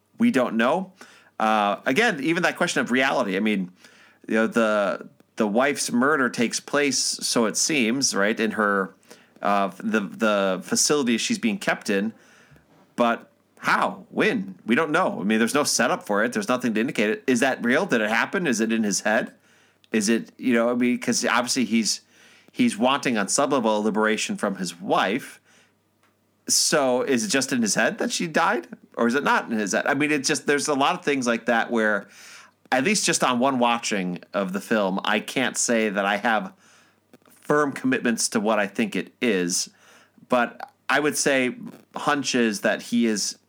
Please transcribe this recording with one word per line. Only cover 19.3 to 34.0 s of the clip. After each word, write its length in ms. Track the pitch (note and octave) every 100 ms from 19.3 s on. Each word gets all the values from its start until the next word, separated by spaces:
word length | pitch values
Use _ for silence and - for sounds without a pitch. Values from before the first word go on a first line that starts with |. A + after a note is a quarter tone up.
| - _ _ _ _ -
Is 160 | A3 G3+
it, 240 | A#2 - -
you 160 | C3
know, 160 | A#2 A#2+
I 40 |
mean, 240 | B2 B2 A#2+
'cause 260 | - A#2 -
obviously 400 | A#2 B2 C3+ G#2
he's, 340 | A2+ G2+ - _ _ - - -
he's 280 | - E3+ G3+
wanting 400 | B2+ C#3 C#3+ A2
on 100 | G2
some 220 | C3 C#3
level 320 | C#3 A2 G#2+
liberation 540 | G#2+ G#2 G#2+ G#2+ - G2
from 180 | G#2 F#2+
his 240 | F2 E2+
wife. 580 | G#2 E3 - B3+ - - _ _ _ _ _ _ _ _ _ _ -
So 540 | - - D#3 C3 B2
is 220 | B2+ B2
it 40 | G#2+
just 240 | C3+ C3
in 100 | B2+
his 120 | G#2+
head 240 | - B2 G#3
that 140 | A#3+
she 140 | - F3
died? 420 | E3 F3 A#3+ - - - -
Or 100 | A#2
is 80 |
it 100 | C3+
not 260 | - A#3 -
in 80 | A2
his 140 | G#2
head? 140 | G#2+ -
I 80 |
mean, 160 | C#3+ D3
it 140 | D3+
just, 220 | C3+ C#3+ -
there's 220 | C#3+ C#3+
a 60 |
lot 200 | C3+ D3 F3
of 60 |
things 220 | - C#3 B2
like 200 | A#2 A#2+
that 240 | A#2 -
where, 380 | A#2 G#2+ G2+ - - - - - _ -
at 100 | C3
least 200 | D#3 G#3+ -
just 160 | D#3+
on 160 | D3 B2
one 200 | C3+ B2+
watching 640 | A#2+ A2+ - G#2